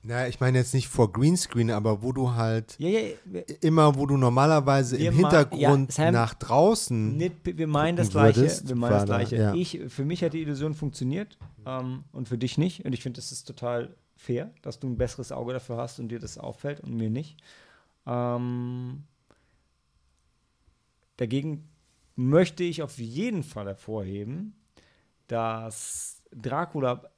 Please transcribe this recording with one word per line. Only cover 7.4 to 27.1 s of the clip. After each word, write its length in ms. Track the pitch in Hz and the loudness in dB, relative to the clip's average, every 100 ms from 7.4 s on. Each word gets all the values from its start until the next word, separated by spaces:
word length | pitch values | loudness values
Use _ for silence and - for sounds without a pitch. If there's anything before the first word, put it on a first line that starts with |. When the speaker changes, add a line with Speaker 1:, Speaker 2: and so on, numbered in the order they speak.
Speaker 2:
wir 220 | - 165 160 | -8 -4 0
meinen 300 | 147 160 175 | 2 2 2
das 120 | 107 | 0
Speaker 1:
gucken 120 | 92 | 6
Speaker 2:
Gleiche, 200 | 110 110 | 6 8
Speaker 1:
würdest, 280 | 139 170 135 | 4 2 -4
Speaker 2:
wir 80 | 123 | -2
meinen 140 | 120 | 2
das 80 | 104 | 2
Speaker 1:
war 60 | 101 | 2
da, 100 | 117 | 0
Speaker 2:
Gleiche. 120 | 120 117 | 0 2
Speaker 1:
ja. 180 | 107 | 2
Speaker 2:
Ich, 260 | 170 175 - - | 2 -2 -6 -10
für 160 | - | -6
mich 180 | 139 175 | -4 -2
hat 120 | 170 | -2
die 80 | 160 | -2
Illusion 320 | 151 139 151 | -6 -4 -4
funktioniert, 640 | 151 147 - 127 156 208 _ - - | -4 -6 -4 -4 -4 -8 _ -20 -16
ähm, 400 | 110 131 127 131 - | -10 -8 -8 -10 -14
und 160 | 139 123 | -12 -8
für 80 | 123 | -4
dich 220 | 120 - | -2 0
nicht. 260 | 170 - | -2 -2
Und 80 | 143 | -8
ich 100 | 123 | -6
finde, 140 | 131 123 | -8 -10
das 140 | - | -12
ist 120 | 127 | -14
total 500 | - - 120 120 120 - _ | -16 -10 -6 -6 -6 -14 _
fair, 360 | _ - 120 214 _ | _ -6 -6 -6 _
dass 180 | - - | -16 -10
du 100 | 131 | -8
ein 100 | 117 | -4
besseres 340 | 123 - 123 | -4 -4 -12
Auge 220 | 127 120 | -10 -8
dafür 240 | 127 123 117 | -8 -8 -10
hast 200 | 123 - | -10 -10
und 100 | 120 | -10
dir 80 | 117 | -10
das 180 | - - | -12 -12
auffällt 440 | - - 143 147 | -14 -10 -10 -10
und 140 | 139 | -8
mir 140 | 117 110 | -6 -4
nicht. 300 | 113 151 - _ - _ _ _ _ - | -4 -6 -16 _ -20 _ _ _ _ -8
Ähm, 1000 | 123 123 120 123 123 123 123 123 135 147 _ _ _ _ _ _ _ _ _ _ _ _ _ _ _ _ _ _ _ _ - | -6 -4 -4 -4 -6 -6 -8 -10 -12 -18 _ _ _ _ _ _ _ _ _ _ _ _ _ _ _ _ _ _ _ _ -8
dagegen 520 | 120 131 151 151 - _ _ _ _ - | -4 -4 -4 -8 -12 _ _ _ _ -4
möchte 460 | 127 151 175 - | 4 4 4 0
ich 180 | 175 170 | -6 -4
auf 160 | 143 - | -8 -8
jeden 440 | 113 127 233 196 | -10 -4 -4 -4
Fall 240 | - 110 98 | -8 -8 -10
hervorheben, 880 | 98 - 110 95 101 104 151 214 - _ _ _ _ _ _ _ | -10 -8 -8 -6 -8 -8 -8 -12 -14 _ _ _ _ _ _ _
dass 960 | 117 113 113 113 110 - - - - _ | -4 -4 -6 -10 -12 -10 -10 -10 -14 _
Dracula 680 | 123 117 139 170 156 131 123 - | -12 -6 -4 -4 -2 -2 -4 -10